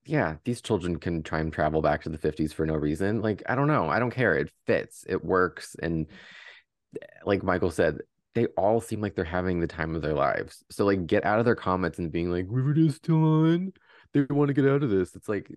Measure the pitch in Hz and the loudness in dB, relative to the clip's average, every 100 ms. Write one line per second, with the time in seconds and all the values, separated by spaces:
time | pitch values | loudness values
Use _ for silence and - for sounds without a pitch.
0 | - 151 87 78 - 120 - 104 87 80 | -4 -2 -2 -4 -6 -6 -2 -2 -2 -4
1 | 92 85 78 80 80 - 76 78 78 76 | -4 -4 -4 -4 -2 0 0 2 0 0
2 | 80 78 78 76 78 - 78 78 73 78 | -4 -4 -4 -2 -4 -2 -2 0 -2 -2
3 | 98 110 110 95 - 127 143 139 80 92 | -2 -2 -2 -4 -4 0 2 2 2 0
4 | 120 120 113 73 78 _ - 95 - - | 0 0 2 2 -2 _ -2 -2 -2 -12
5 | - 92 82 92 87 - - - 82 82 | -6 -4 0 2 2 -2 -16 -8 -4 -2
6 | 78 - - - - - _ _ _ - | -4 -10 -20 -20 -20 -20 _ _ _ -16
7 | - - - 98 95 90 90 - 82 71 | -16 -6 0 0 2 0 0 2 0 0
8 | - _ _ 117 117 - 98 113 - 104 | -8 _ _ -2 -2 0 2 2 0 -4
9 | 104 98 82 90 92 87 82 80 80 80 | -4 -4 -2 -2 0 0 -2 -2 -4 -2
10 | 76 73 69 50 - - - - 101 98 | -2 0 0 -2 -6 -14 -8 0 2 2
11 | 82 101 95 107 117 110 92 92 87 82 | 2 0 2 2 2 0 0 0 0 -2
12 | 85 85 87 87 90 123 135 151 160 135 | -4 -2 -2 -2 -2 -2 0 4 2 2
13 | - 160 160 156 160 170 190 - _ - | 0 2 4 4 4 2 -2 -10 _ -20
14 | _ 143 135 143 143 139 135 139 139 95 | _ 0 2 2 2 4 4 4 2 2
15 | 90 101 - 101 - | 0 -6 -4 -4 -6